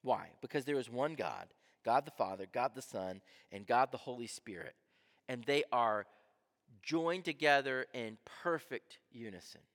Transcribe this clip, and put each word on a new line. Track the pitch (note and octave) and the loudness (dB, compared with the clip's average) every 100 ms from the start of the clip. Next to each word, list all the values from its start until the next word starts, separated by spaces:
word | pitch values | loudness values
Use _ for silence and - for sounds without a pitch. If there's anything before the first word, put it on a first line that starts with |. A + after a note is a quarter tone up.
Why? | B2+ B2+ - - | 2 2 0 -12
Because | B2+ D3+ | -4 -2
there | C3 C#3+ | 0 0
is | A#2 | 0
one | A#2+ D3 D#3 | -2 -2 0
God, | F2+ G#1 - _ _ _ | -4 -4 -12 _ _ _
God | - B2 C#3+ | 2 2 2
the | |
Father, | - F#2+ F#2+ F#2+ | -4 -4 -2 -6
God | B2 B2 A#2 | -2 -2 -2
the | |
Son, | - A2 F#2 F#2 _ - _ | -8 -4 -4 -6 _ -20 _
and | G2 G2+ | -14 2
God | A#2+ C3 | 4 4
the | B2 | 0
Holy | - B2 A#2 | -8 -8 -8
Spirit. | - - F2+ C2 - _ _ _ _ - | -10 -10 -10 -12 -14 _ _ _ _ -10
And | B2+ | -8
they | A#2 C#3+ D3+ | 2 2 4
are | B2 A#2 G#2+ G2+ _ _ _ _ _ _ A2+ | 2 4 2 -2 _ _ _ _ _ _ -16
joined | - D#3+ E3 F3+ | -2 2 2 0
together | F3 D#3+ D3+ C#3 C3+ C3 - | -4 2 6 6 4 -2 -4
in | C3 A2+ G#2+ - - | -6 -8 -8 -16 -6
perfect | F3 D#3+ - B2+ _ - _ | -2 -2 -2 -10 _ -20 _
unison. | A#2 A2+ F#2 - - _ | -14 -12 -12 -16 -20 _